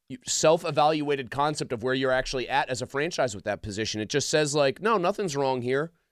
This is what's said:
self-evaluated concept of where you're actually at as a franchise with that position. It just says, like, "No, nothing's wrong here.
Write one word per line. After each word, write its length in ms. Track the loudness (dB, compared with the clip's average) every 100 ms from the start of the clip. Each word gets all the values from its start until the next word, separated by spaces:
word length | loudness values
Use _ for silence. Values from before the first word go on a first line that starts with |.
| -18 -14 -6
self-evaluated 1040 | 2 4 4 2 2 4 2 0 -2 -2
concept 400 | 0 0 0 -4
of 120 | -4
where 100 | 0
you're 180 | 0 2
actually 360 | 0 0 -4 0
at 220 | 0 0
as 120 | -4
a 40 | -4
franchise 480 | -2 -2 0 -2 -2
with 80 | -4
that 160 | -4
position. 400 | -4 -4 -4 -4
It 80 | -2
just 200 | -2 2
says, 240 | 2 2 2
like, 260 | 2 2
"No, 160 | 0 2
nothing's 380 | 2 0 -2 0
wrong 260 | 0 0
here. 300 | 0 0 -2 _ _